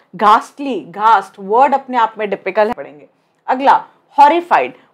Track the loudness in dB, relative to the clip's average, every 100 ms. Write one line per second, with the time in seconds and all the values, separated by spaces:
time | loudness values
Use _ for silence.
0 | _ 0 2 2 0 -14 -10 -10 -10 -4
1 | 0 0 -2 -14 -2 0 2 0 -4 -4
2 | -2 -4 -8 -8 -6 -2 -2 -4 -14 -20
3 | -20 _ _ _ -6 -2 0 0 -2 _
4 | _ 2 4 2 -2 -2 -2 -10 _